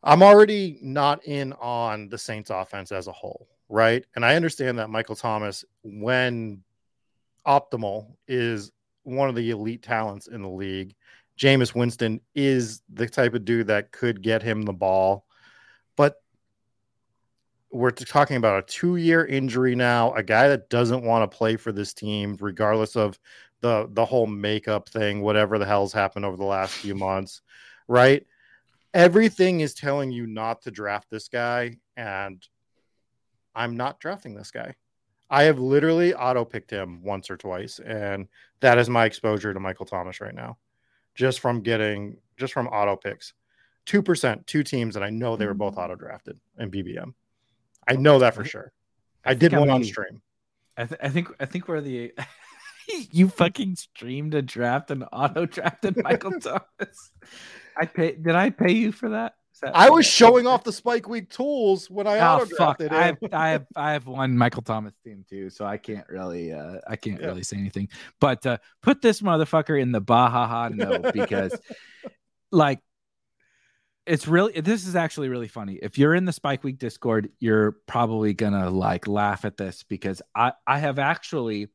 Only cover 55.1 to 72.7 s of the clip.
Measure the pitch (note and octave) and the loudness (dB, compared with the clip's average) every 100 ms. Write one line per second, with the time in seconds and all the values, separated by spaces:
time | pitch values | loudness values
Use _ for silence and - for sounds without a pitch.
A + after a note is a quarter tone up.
55.1 | - C#3 D#3+ E3+ - F3 - G3+ G#3+ C#3+ | -4 -2 -2 -6 -4 -6 -4 -4 -4 -2
56.1 | A#3+ F#3+ F4+ - C3+ _ - G3+ - - | -2 -2 -8 -8 -8 _ -14 -14 -14 -20
57.1 | _ - - - - - - E3 - E3 | _ -20 -20 -20 -20 -14 -6 -6 -2 -2
58.1 | D3 E3 E3+ G#3+ - G#3 A3 A3 - A3+ | 0 2 2 2 2 2 2 0 -2 -6
59.1 | G#3+ A#3 _ _ _ C#3 E3 F#3 E4 - | -6 -8 _ _ _ -2 8 10 10 6
60.1 | - A#3 B3 B3 B3 A3+ - A#3+ A#3+ G#3 | 8 10 10 4 0 -2 -6 -4 -4 -4
61.1 | A#3 F3+ - C#4 C#4+ G#3 F#3+ - F#3+ G#3 | -10 -10 -6 -4 0 2 0 -2 -6 -2
62.1 | G#3 E3 D#3+ E3 E3+ E3 C#3 D3+ D#3+ F3 | 4 6 6 2 2 0 2 -2 2 2
63.1 | D#3 G#3+ D#3+ D#3+ D#3 C3+ - D3+ D3 C3 | 0 -6 -2 0 -2 -6 -6 -4 -4 -6
64.1 | C3 C3 B2 A#2+ B2+ A#2+ A2 G#2+ _ A#2 | -4 0 2 2 0 -6 -6 -8 _ -20
65.1 | G2 F#2+ G2 F#2+ - G2+ G#2+ - G#2 - | -20 -16 -12 -12 -8 -8 -8 -10 -14 -12
66.1 | F#2 F#2 F2 E2 D#2 D#2 F#2 - A2 A2 | -12 -10 -10 -10 -12 -12 -16 -12 -10 -10
67.1 | F#2+ E2+ F2+ F#2 G2+ G2+ G2+ G2+ - - | -10 -10 -10 -10 -8 -8 -8 -10 -12 -20
68.1 | _ C#3+ B2+ C3 A#2+ _ _ - C#4+ A#3 | _ 0 2 -4 -4 _ _ 0 4 2
69.1 | - G#3 D#3+ D3+ D#3+ D#3 D3 B2 A2+ G2 | 2 0 0 2 0 2 0 0 -2 4
70.1 | A#2+ B2 A#2+ A2+ A#2 A#2 G#2 A#3+ A#3 B3+ | 4 4 2 -2 -4 -6 -4 -4 -2 -2
71.1 | A3 A#3+ G3+ F#3+ A3+ - A3+ - - - | -2 -2 -2 -4 -8 -12 -20 -20 -20 -20
72.1 | _ _ _ _ F3 D3 | _ _ _ _ 2 2